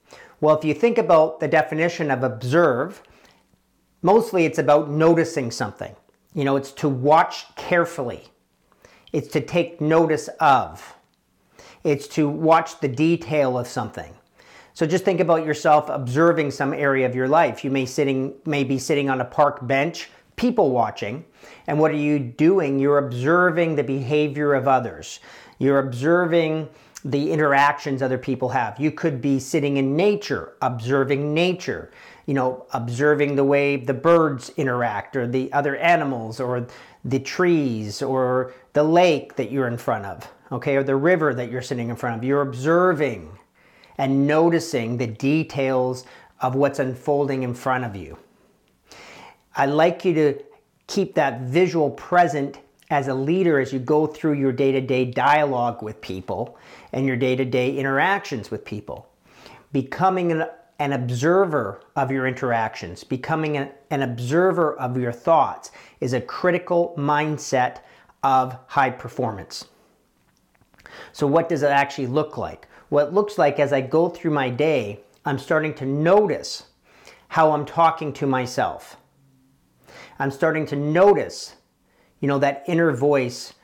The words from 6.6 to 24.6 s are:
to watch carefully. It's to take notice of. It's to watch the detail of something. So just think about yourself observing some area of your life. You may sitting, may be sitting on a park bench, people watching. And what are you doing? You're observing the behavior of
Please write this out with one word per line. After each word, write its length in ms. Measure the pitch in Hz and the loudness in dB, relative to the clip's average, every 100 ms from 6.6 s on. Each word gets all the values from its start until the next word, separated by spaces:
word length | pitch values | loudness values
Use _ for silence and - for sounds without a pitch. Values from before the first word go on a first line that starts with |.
| 139 | -2
to 140 | - 151 | -4 -2
watch 680 | 131 139 156 180 - - - | 0 4 6 4 -2 -16 -12
carefully. 680 | - 175 170 - 120 95 - _ _ _ _ _ _ _ _ | -2 0 0 -4 -8 -10 -14 _ _ _ _ _ _ _ _
It's 180 | 156 143 | -6 -2
to 120 | 151 | -4
take 400 | - 170 170 - | -2 -2 -2 -2
notice 460 | 151 160 160 151 - - | 2 4 4 0 -4 0
of. 560 | 156 127 90 87 - - _ _ _ _ _ - - - | 4 4 2 -10 -20 -20 _ _ _ _ _ -20 -20 -4
It's 240 | 160 143 - | 0 0 -2
to 200 | - 147 | -2 0
watch 500 | 156 160 165 160 - | 2 4 4 2 -4
the 60 | 143 | -4
detail 720 | 123 160 165 - 151 135 127 | 0 2 0 0 0 0 0
of 80 | 117 | -4
something. 480 | 135 107 - 78 - _ _ _ - - | -6 -8 -10 -16 -18 _ _ _ -20 -14
So 120 | - 160 | -4 0
just 200 | 185 202 | 0 0
think 160 | 175 | 2
about 240 | 170 165 156 | 2 2 0
yourself 420 | 147 165 151 147 | 0 4 4 2
observing 640 | 135 123 131 170 160 143 | -4 -2 4 4 4 0
some 220 | 135 139 | -2 -4
area 320 | 143 143 135 127 | 0 0 2 0
of 100 | 127 | 0
your 140 | 131 | 2
life. 340 | 156 151 107 | 4 2 0
You 80 | 139 | -4
may 140 | 135 123 | -2 -2
sitting, 480 | - 139 135 135 - 156 | 0 0 0 -4 -6 -4
may 200 | 147 131 | -2 0
be 120 | 135 | -2
sitting 320 | 127 147 139 | 0 0 0
on 120 | 127 | -2
a 40 | 123 | -2
park 400 | - 143 - 123 | 2 2 0 -2
bench, 440 | 135 156 165 - - _ - | 0 0 -4 -14 -20 _ -4
people 360 | 247 240 156 | 0 2 2
watching. 520 | 123 107 - 104 135 - _ - - - | 2 -2 -4 -8 -8 -14 _ -20 -12 -4
And 120 | 151 | 2
what 120 | 156 | 2
are 40 | 147 | 2
you 240 | 147 147 | 0 0
doing? 580 | 120 120 160 196 147 139 | -2 2 4 4 2 2
You're 200 | 139 143 | 2 2
observing 800 | 135 123 135 175 180 160 165 147 | 2 -2 2 4 4 2 0 0
the 80 | 131 | -2
behavior 680 | 135 127 147 151 139 147 | -4 -2 0 0 0 0
of 140 | 135 | 2